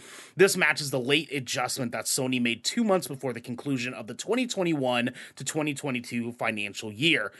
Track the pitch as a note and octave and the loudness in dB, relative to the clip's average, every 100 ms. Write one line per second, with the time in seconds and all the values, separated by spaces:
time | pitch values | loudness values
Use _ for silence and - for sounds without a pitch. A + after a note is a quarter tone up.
0 | - - - - F#3+ F#3 D3+ D3+ C#3+ C3+ | -12 -18 -8 6 6 6 2 2 -2 -2
1 | B2 D3+ D3+ C#3 A#2+ C3 B2 C3+ A#2+ A2+ | 2 2 2 -6 -4 -2 -2 -2 -4 -4
2 | - - B2+ B2+ A#2+ A2+ - A#3+ A3 F#3+ | -2 0 0 2 2 0 -2 0 4 2
3 | - C#3 C3+ A#2 B2 A#2+ D3 B2+ B2 B2 | 0 -4 -4 -4 -8 -6 -2 -2 -2 -8
4 | A2 A#2 - A#3+ B3 F#3+ F3 D3 B2+ B2 | -10 -8 0 0 0 0 2 2 4 4
5 | A#2+ - - - C#3 D#3+ D3+ C#3 D3 B2 | 2 -2 -16 -8 -4 0 0 -2 -2 -4
6 | A#2+ A#2+ A#2 A#2 A2+ G#2+ G2+ G2 A2 G#2+ | -4 -4 -4 -2 -2 -2 -6 -6 -8 2
7 | E3 C3 G2+ | 4 4 0